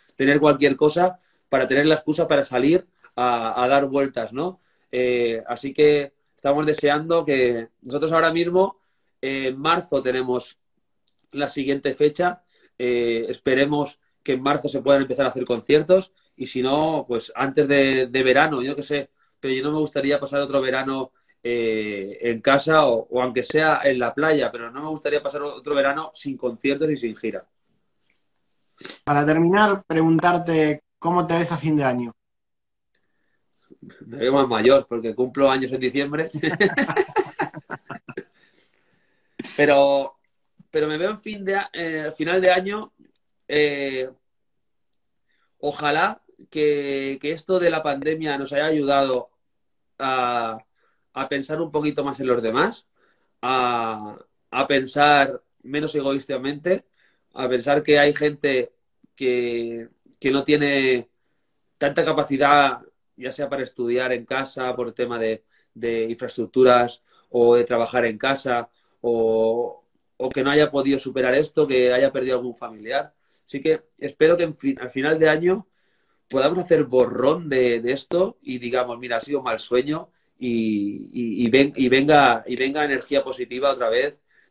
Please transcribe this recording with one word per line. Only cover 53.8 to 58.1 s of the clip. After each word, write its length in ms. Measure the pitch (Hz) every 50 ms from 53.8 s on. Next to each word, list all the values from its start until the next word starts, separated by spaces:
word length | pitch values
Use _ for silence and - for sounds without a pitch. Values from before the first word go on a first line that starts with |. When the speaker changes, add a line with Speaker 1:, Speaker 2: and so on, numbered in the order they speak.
| 113 113 110 107 104 104 104 - - _ _ _ _ -
Speaker 1:
a 160 | - 127 139
pensar 760 | - 143 135 131 131 - 147 143 147 147 143 139 139 - - _ _ _ _ -
menos 320 | 123 139 151 151 151 -
egoístamente, 920 | 151 135 139 139 139 135 - 139 127 131 139 147 147 151 175 190 196 _ _ _ _ _ _ _ _ _ _ -
a 140 | - 131 123
pensar 340 | 127 123 117 143 143 151 151
que 160 | - 151 147
hay 140 | 143 147